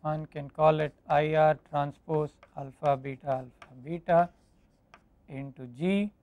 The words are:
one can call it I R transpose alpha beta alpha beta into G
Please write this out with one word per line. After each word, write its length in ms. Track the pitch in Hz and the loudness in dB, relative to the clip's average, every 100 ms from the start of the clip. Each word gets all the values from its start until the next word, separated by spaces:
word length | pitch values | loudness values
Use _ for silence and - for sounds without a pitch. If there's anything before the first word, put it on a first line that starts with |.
one 240 | 156 156 156 | -4 -6 -8
can 220 | 151 139 | -12 -14
call 300 | - 156 156 | 4 4 4
it 140 | 151 - - | 0 -6 -2
I 260 | 147 151 156 | 0 2 4
R 220 | 156 151 _ | 4 2 _
transpose 600 | 147 143 - - 156 147 _ - - | -4 -4 -6 -4 -4 -4 _ -20 -14
alpha 400 | 139 - 151 139 | -14 -4 -2 -2
beta 300 | 135 131 147 | -4 -10 -6
alpha 460 | 131 127 _ - 127 | -6 -6 _ -20 -20
beta 460 | 127 170 165 165 175 _ _ _ _ _ _ - _ _ _ | -12 -10 2 2 2 _ _ _ _ _ _ -20 _ _ _
into 400 | 139 139 131 127 123 | -14 -14 -14 -18 -6
G 320 | 175 196 208 _ | -2 0 -2 _